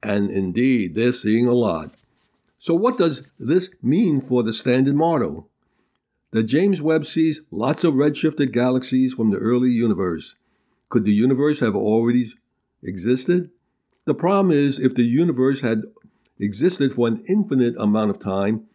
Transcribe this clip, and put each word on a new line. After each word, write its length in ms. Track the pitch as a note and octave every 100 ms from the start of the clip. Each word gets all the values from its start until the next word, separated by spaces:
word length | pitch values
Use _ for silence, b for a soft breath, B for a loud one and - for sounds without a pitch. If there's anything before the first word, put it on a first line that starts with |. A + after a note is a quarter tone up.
and 280 | G#2 G2+ G2+
indeed, 640 | G2 F#2+ F2+ C3 B2+ F#2
they're 180 | D#2 A#2+
seeing 340 | A#2+ G#2+ A2 B2
a 60 |
lot. 400 | B2 A2+ E2 D2+ - _ _ _ _ _ _
So 160 | -
what 240 | E3 A3+ B3+
does 240 | E3+ C3+ - -
this 320 | A#2+ F3 F#3 _
mean 400 | - D#3+ G#3+ C#3+
for 220 | - B2
the 100 | A2+
Standard 440 | A2 - B2+ C3+ C#3+
Model? 520 | E3 D#3+ F#2 D2 - _ _ _ _ _ _ _ _
The 100 | A2
James 400 | A2 C3+ G3 F#3+
Webb 220 | D3+ D#3+
sees 380 | D3 - D#3+ D3+ -
lots 340 | - A#2+ D3+
of 100 | E3+
redshifted 580 | C3 D3 C#3+ D#3 D3+ C#3
galaxies 640 | A#2+ B2+ C3 B2+ C3 B2+
from 160 | B2+ A2
the 80 | G2
early 320 | A2 B2 B2+
universe. 640 | A#2+ A#2 F#2 F#2 E2 - - _ _ _ _ -
Could 140 | B2
the 80 | G#2
universe 480 | G#2 B2 C3 C#3+ D3
have 140 | A#2
already 520 | G#2 G#2 A2 A#2 B2 A#2 - _ _ _ _
existed? 680 | - F#2+ G2 B2+ - F3+ F3 _ _ _ _ _
The 100 | -
problem 420 | D3 E3+ G3 F#3+ D3
is, 220 | C#3+ C#3
if 160 | C3
the 100 | B2
universe 560 | A#2 B2+ E3+ B2+ C3 C3+
had 240 | B2 A2 G#2+ - _ _ _ -
existed 540 | G#2 G#2 E3 F3+ C#3
for 160 | C3 A#2
an 160 | A2 -
infinite 460 | G3+ G3 C3+ A#2+ A#2+
amount 320 | G#2+ G#2+ G#2+
of 100 | G2
time, 440 | G#2 F#2+ G2 A2+ -